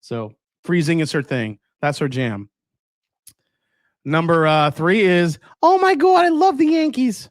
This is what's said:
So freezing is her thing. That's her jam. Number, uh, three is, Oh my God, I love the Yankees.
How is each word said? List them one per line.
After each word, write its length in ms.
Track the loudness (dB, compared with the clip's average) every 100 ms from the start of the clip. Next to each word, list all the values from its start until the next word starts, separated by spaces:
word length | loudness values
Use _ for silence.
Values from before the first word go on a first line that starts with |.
So 320 | -10 -10 -10 _ _ _
freezing 360 | -4 -2 0 -2
is 120 | -2
her 120 | -6
thing. 360 | -6 -6 -6 -10 _ _
That's 180 | -6 -4
her 80 | -6
jam. 420 | -4 -6 -6 -14 _ _ _ _ _ _ _ -20 _ _ _ _ _ _ _
Number, 440 | -4 -2 0 0 2
uh, 240 | 2 0
three 300 | -2 -2 2
is, 380 | 2 2 0 -4 _ _
Oh 160 | 2 4
my 180 | 2
God, 300 | 2 4 4
I 40 | 4
love 280 | 2 2 2
the 80 |
Yankees. 640 | 0 2 0 0 -2 -4 -12